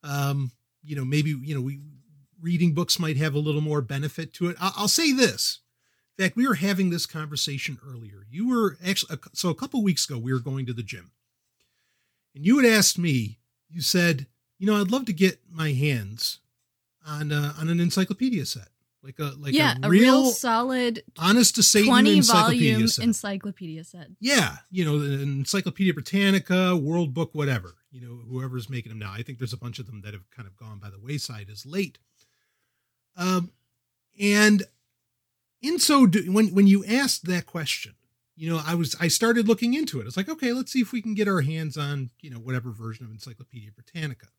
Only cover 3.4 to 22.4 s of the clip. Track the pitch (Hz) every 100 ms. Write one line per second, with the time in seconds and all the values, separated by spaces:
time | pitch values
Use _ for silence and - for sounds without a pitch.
3.4 | 151 147 151 147 123 139 147 - 165 -
4.4 | 175 160 185 185 202 - 320 262 233 107
5.4 | - - _ _ _ _ _ - 190 -
6.4 | 262 180 190 190 185 170 - 160 151 147
7.4 | - 139 - 127 139 123 110 101 104 139
8.4 | 233 247 208 139 175 196 - 151 - -
9.4 | 180 160 269 269 202 160 - 131 120 131
10.4 | 120 135 123 117 104 120 87 _ _ _
11.4 | _ _ _ _ _ _ _ _ _ 139
12.4 | 160 277 247 220 190 - 175 135 107 110
13.4 | _ _ _ 165 135 180 175 147 135 _
14.4 | _ _ 196 208 196 247 240 165 185 -
15.4 | _ 165 156 131 147 127 101 110 - -
16.4 | _ _ _ _ _ _ 151 151 151 147
17.4 | 147 151 160 170 175 196 185 190 262 220
18.4 | 127 - 101 _ _ _ 135 - 147 135
19.4 | 143 269 294 151 135 185 254 269 262 233
20.4 | 247 226 247 254 247 226 - - 170 226
21.4 | 233 - 196 214 214 240 214 202 208 220